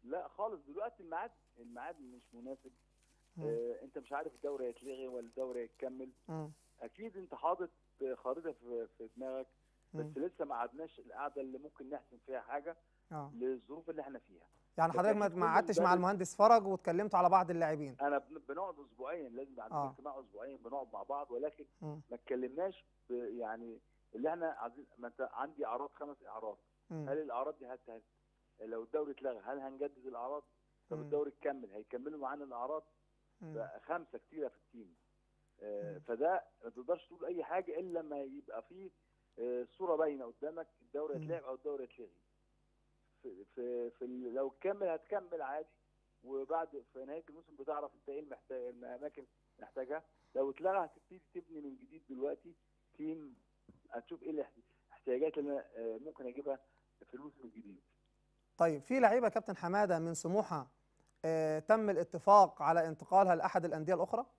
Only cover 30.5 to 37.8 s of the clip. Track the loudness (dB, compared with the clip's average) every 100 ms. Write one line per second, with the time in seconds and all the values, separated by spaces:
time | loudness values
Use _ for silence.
30.5 | _ _ _ _ -8 -2 0 0 -2 -4
31.5 | -4 -8 -12 -8 -8 -6 -6 -6 -6 -8
32.5 | -6 -4 -4 -6 _ _ _ _ _ -10
33.5 | -8 -8 -10 -4 -4 -4 -14 _ -8 -8
34.5 | -8 _ -20 -20 _ _ _ _ _ _
35.5 | _ -8 -6 -6 -10 -6 0 2 2 -2
36.5 | _ -14 -12 -4 -4 -4 -12 -8 -6 -2
37.5 | -4 -2 -6